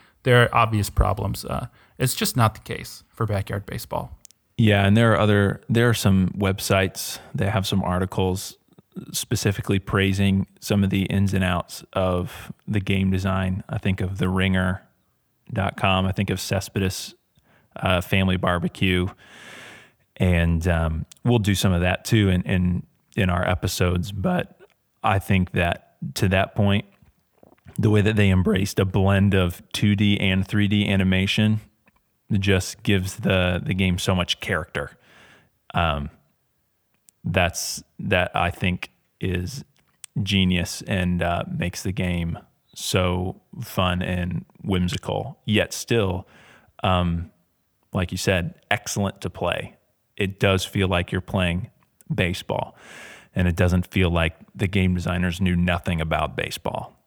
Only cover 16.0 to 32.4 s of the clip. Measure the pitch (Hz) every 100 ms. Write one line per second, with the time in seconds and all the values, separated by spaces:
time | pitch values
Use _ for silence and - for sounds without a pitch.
16 | 95 92 98 92 - 98 - 101 95 -
17 | - - _ _ _ _ _ - 95 90
18 | - 98 95 90 92 87 90 - 95 90
19 | 92 - - - - - - - - _
20 | _ - 92 87 85 82 90 82 82 80
21 | - - 120 120 101 98 98 87 90 -
22 | - 113 98 90 - 90 90 87 - _
23 | _ - 92 87 - 92 92 - 90 90
24 | 98 101 180 180 - _ - _ _ _
25 | 107 98 - 98 87 - 85 - _ _
26 | - - 95 95 98 - 101 101 - _
27 | _ _ _ _ _ _ - - 110 107
28 | 101 107 101 92 92 95 104 - 95 101
29 | 95 98 98 95 87 - - - 104 101
30 | 104 101 95 95 95 104 101 104 95 98
31 | 95 92 98 - 107 110 - _ _ _
32 | _ _ - 104